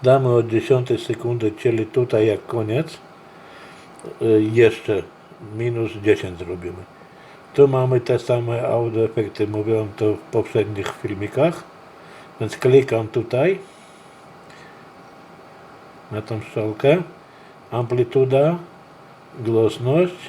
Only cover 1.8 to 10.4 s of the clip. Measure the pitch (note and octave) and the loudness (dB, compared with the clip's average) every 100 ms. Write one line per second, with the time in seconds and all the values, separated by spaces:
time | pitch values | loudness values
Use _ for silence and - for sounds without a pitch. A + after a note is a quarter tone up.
1.8 | G#2+ - B2 A2 A2 G2 - A#2+ G#2+ A#2 | -2 -2 0 2 2 0 -4 -6 -2 -2
2.8 | D#3+ - - - - - - - - - | -4 -10 -20 -20 -20 -20 -20 -20 -20 -20
3.8 | - - - - A2+ A2 G#2+ A2+ A2+ - | -20 -20 -18 -4 2 4 4 4 4 4
4.8 | - G#2 - - - - A2 A2 A#2+ A#2 | -4 -4 -4 -16 -20 -20 -16 -6 -4 -2
5.8 | A2 G#2+ G#2 G2+ F#2+ F2 F2+ F2+ F2+ F#2 | -4 -2 2 2 0 -10 -10 -8 -10 -12
6.8 | F#2+ - - - - - - - C#3+ C3 | -18 -20 -20 -20 -20 -20 -10 4 4 4
7.8 | B2+ B2+ - A#2+ - A#2+ A#2 A#2 A2+ A2+ | 2 0 2 -2 0 -2 0 -4 -2 -2
8.8 | A#2 A2 A2+ - G#2 - G#2 G#2+ G#2+ A2 | 0 0 -2 -2 -6 -4 -4 -2 -2 -2
9.8 | G#2 G2 G#2+ G2+ - A2+ | -2 -2 -2 -2 -2 -4